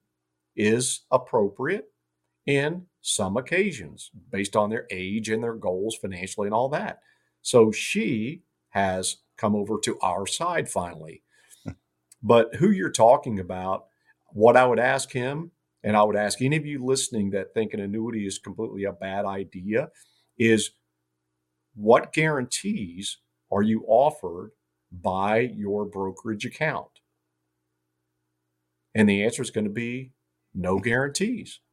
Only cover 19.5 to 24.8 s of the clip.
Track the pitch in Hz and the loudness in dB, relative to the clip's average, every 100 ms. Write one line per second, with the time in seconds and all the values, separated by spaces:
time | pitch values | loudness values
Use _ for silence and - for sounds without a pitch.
19.5 | 92 95 110 156 - _ _ _ - 113 | -10 -4 -4 -4 -10 _ _ _ 2 4
20.5 | 110 - - _ _ _ _ _ _ _ | 4 2 -10 _ _ _ _ _ _ _
21.5 | _ _ 104 104 123 - 156 156 143 123 | _ _ -2 4 4 4 0 0 0 -4
22.5 | - 196 208 90 87 101 - _ _ _ | -6 -6 -6 -8 -10 -12 -12 _ _ _
23.5 | 98 107 110 - 117 147 - 90 87 107 | 0 2 2 4 4 4 0 -8 -10 -14
24.5 | _ _ _ | _ _ _